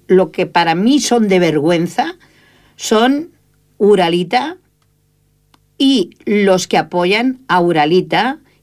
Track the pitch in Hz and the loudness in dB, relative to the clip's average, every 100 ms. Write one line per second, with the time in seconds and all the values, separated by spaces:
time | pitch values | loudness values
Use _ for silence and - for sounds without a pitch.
0 | - 190 170 - 175 180 165 165 214 285 | 0 2 2 -2 -4 -2 0 0 0 0
1 | - 240 214 185 175 156 147 170 175 - | 0 0 2 2 2 0 0 0 -2 -4
2 | 285 359 _ _ _ _ _ - - 220 | -6 -8 _ _ _ _ _ -16 -2 0
3 | 240 285 330 _ _ _ _ - 208 202 | 2 0 -6 _ _ _ _ -2 2 2
4 | 170 175 175 240 277 370 _ _ _ _ | 2 -2 -2 -4 -4 -10 _ _ _ _
5 | _ _ _ _ _ _ _ - 269 262 | _ _ _ _ _ _ _ -2 0 0
6 | 175 - - 208 196 185 185 190 156 180 | -2 -8 -4 0 2 0 0 -2 -2 -2
7 | 175 208 254 254 - 180 175 160 151 185 | 0 0 -2 -4 -2 0 2 0 2 2
8 | 156 165 233 294 _ _ | 0 -2 -2 -6 _ _